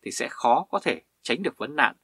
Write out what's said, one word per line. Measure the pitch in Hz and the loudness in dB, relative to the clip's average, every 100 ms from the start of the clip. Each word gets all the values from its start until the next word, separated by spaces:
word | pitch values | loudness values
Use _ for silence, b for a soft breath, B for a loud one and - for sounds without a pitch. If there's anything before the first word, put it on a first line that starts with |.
thì | 104 | -10
sẽ | - - | -6 -6
khó | - - 151 190 | 0 2 2 2
có | 202 | -2
thể | 180 - _ _ | -2 -4 _ _
tránh | - 120 | -4 -2
được | 196 - | -4 -6
vấn | 110 147 | -8 2
nạn | 120 - | 0 0